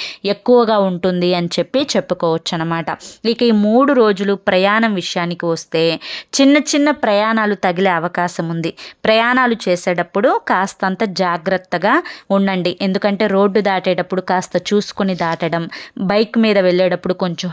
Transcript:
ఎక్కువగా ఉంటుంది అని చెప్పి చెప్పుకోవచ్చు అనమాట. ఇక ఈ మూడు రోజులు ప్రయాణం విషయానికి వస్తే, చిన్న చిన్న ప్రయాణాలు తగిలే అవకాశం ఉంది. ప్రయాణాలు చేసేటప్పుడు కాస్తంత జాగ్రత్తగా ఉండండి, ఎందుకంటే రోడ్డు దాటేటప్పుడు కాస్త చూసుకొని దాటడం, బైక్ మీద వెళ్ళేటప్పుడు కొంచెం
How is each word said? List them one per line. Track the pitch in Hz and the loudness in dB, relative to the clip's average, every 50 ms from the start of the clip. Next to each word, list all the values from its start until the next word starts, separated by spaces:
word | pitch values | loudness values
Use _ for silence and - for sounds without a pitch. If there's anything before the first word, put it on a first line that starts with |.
| - - - - - | -12 -14 -12 -8 -4
ఎక్కువగా | 190 202 - - - 247 240 233 214 220 208 | -4 -4 -2 2 4 4 4 4 4 2 2
ఉంటుంది | 196 190 180 175 175 185 180 175 175 180 180 | 2 0 -2 0 -2 -2 0 0 0 0 0
అని | 175 170 170 - - | 0 -2 -2 -2 -4
చెప్పి | 170 - - 262 294 | -4 -2 0 -2 -2
చెప్పుకోవచ్చు | - - 202 185 - 180 - - 165 160 165 165 - 180 | 0 -2 -2 -2 -2 -4 -2 0 -2 -2 -2 -4 -6 -6
అనమాట. | 165 165 165 165 165 165 - 156 - - - - _ - | -4 -4 -4 -4 -4 -4 -6 -8 -10 -12 -20 -16 _ -4
ఇక | 220 233 - 247 | -4 -2 0 2
ఈ | 240 | 2
మూడు | 220 208 208 208 220 247 277 269 285 | 4 4 2 4 4 4 4 4 4
రోజులు | 254 226 214 202 180 202 196 202 | 4 4 4 2 0 0 -2 -2
ప్రయాణం | 190 - 208 190 185 190 196 208 220 226 226 208 | -2 0 0 2 2 2 2 2 2 0 0 0
విషయానికి | 180 170 - - 180 170 170 175 170 - | -2 -4 -4 -4 -4 -4 -4 -4 -4 -2
వస్తే, | 170 165 160 - - - 160 165 165 160 160 - - - - - - - - | -4 -4 -4 -6 -4 -2 0 0 0 0 -2 -8 -12 -14 -14 -14 -6 0 4
చిన్న | 277 269 285 | 4 6 6
చిన్న | 302 285 - - 294 285 302 | 4 2 0 0 0 2 0
ప్రయాణాలు | 285 294 - 220 202 202 208 220 226 226 214 208 208 | 0 0 0 0 2 2 0 0 0 0 0 -2 -2
తగిలే | - - 190 175 175 196 190 | -2 -2 -2 0 2 0 0
అవకాశం | 175 165 160 175 175 - 175 180 - - 170 165 | 0 0 -2 -4 -2 -2 -4 -4 -4 -4 -6 -4
ఉంది. | 165 170 160 165 - - - - - _ - | -4 -4 -4 -6 -6 -10 -18 -20 -14 _ 0
ప్రయాణాలు | 208 220 220 226 240 254 254 254 240 233 220 - 190 | 2 2 2 2 2 2 2 2 0 0 -2 -2 -2
చేసేటప్పుడు | 180 175 - 190 180 170 175 - - 196 202 285 381 453 - - | -2 0 0 -2 -2 -2 -4 -4 -2 0 2 2 0 0 -2 -2
కాస్తంత | 233 185 190 190 - - - 190 190 - 226 | 0 0 0 -2 -4 -4 -4 -4 -2 -2 -4
జాగ్రత్తగా | 202 180 - 190 175 170 170 160 190 190 180 185 - - 170 170 208 254 330 330 - - - - - | -4 -2 -2 -2 -2 -2 -4 -2 -2 -2 -4 -4 -4 -6 -2 0 2 0 0 -2 -4 -14 -14 -6 -2
ఉండండి, | 196 196 196 196 190 185 170 180 175 - 196 | 0 0 2 0 0 -2 -2 -2 -4 -2 -4
ఎందుకంటే | 190 185 196 - 208 202 180 220 | -2 -2 0 0 0 0 0 0
రోడ్డు | 208 196 190 202 208 190 226 | 0 2 2 2 2 2 2
దాటేటప్పుడు | 190 202 190 185 180 190 180 165 175 - 190 185 180 | 0 0 0 0 0 -2 -2 -2 -2 -4 -4 -4 -2
కాస్త | - 185 185 180 - - | 0 -2 -2 -2 -2 -4
చూసుకొని | 180 180 - 208 208 196 - - - 202 190 185 | -4 -2 0 0 0 0 -2 -4 -2 -2 -2 -2
దాటడం, | 160 175 165 165 - 175 165 165 170 165 156 - - - - - - | -2 -2 -2 -2 -2 -2 -2 -2 -2 -4 -6 -10 -14 -18 -16 -10 -6
బైక్ | 190 185 202 214 226 220 - 233 | -2 0 2 2 2 0 2 2
మీద | 220 220 208 202 | 2 4 4 4
వెళ్ళేటప్పుడు | 185 185 175 180 185 180 180 175 - 185 180 | 4 4 4 4 2 2 0 -2 -2 -4 -2
కొంచెం | 180 190 180 170 - - 180 | -2 -2 -4 -4 -6 -8 -8